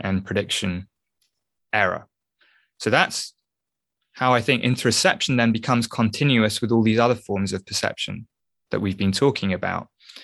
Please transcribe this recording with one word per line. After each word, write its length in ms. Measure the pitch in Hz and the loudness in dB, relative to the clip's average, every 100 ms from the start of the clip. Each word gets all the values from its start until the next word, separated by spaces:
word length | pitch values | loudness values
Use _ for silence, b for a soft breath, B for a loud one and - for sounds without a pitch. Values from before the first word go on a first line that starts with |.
and 200 | 98 95 | -2 -2
prediction 640 | 98 101 95 - 95 90 98 _ _ _ _ _ _ _ _ | -2 -4 -4 -4 -4 -6 -10 _ _ _ _ _ _ _ _
error. 340 | 107 95 87 - _ _ _ _ _ _ - | 0 0 -2 -10 _ _ _ _ _ _ -6
So 120 | 110 | 0
that's 440 | 131 185 - - - _ _ _ _ _ _ _ - | 2 2 -2 -10 -16 _ _ _ _ _ _ _ -2
how 160 | 127 | 2
I 80 | 123 | 2
think 220 | 113 123 | 2 0
interoception 760 | 123 127 123 - 185 - - 127 | 0 0 0 2 2 0 0 2
then 160 | 117 | 2
becomes 340 | 110 - 120 117 | 2 0 0 0
continuous 760 | - 110 - 143 120 107 - | 0 0 2 2 2 2 0
with 100 | 110 | 0
all 100 | 117 | 2
these 160 | 110 110 | 4 4
other 160 | 120 | 2
forms 380 | 117 - 98 98 | 0 -4 -4 -2
of 140 | 98 - | -4 -6
perception 600 | 104 - - - 98 113 _ _ _ _ | -4 -4 -4 -8 -10 -14 _ _ _ _
that 100 | 92 | -4
we've 160 | 98 95 | -2 0
been 160 | 98 | 0
talking 400 | 95 139 135 98 | 2 2 0 -2
about, 360 | 90 92 90 - _ B B | -4 -4 -6 -8 _ B B